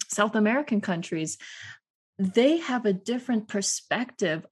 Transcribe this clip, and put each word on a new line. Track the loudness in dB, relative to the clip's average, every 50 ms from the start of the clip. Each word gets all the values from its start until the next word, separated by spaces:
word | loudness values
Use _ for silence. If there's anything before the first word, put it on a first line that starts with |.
| -8 -6
South | 0 0 0 2 2
American | 2 2 4 2 0 0 0 0 0
countries, | 0 0 -4 -4 -4 -6 -4 -4 -4 -6 -8 -12 -16 -20 -18 -18 -18 -18 -18 -20 _ _ _ _ _ _ _ -4
they | -2 2 4 6 6 6 6 4
have | 0 -2 -2 0 2
a | 0 0
different | 0 -2 -4 -6 -4 -2 0 -2 -2 -2 -2
perspective | -4 -2 -2 -2 -4 -4 -4 -4 -2 -2 -2 -4 -4 -2 -2 -2 -2 -2 -6 -4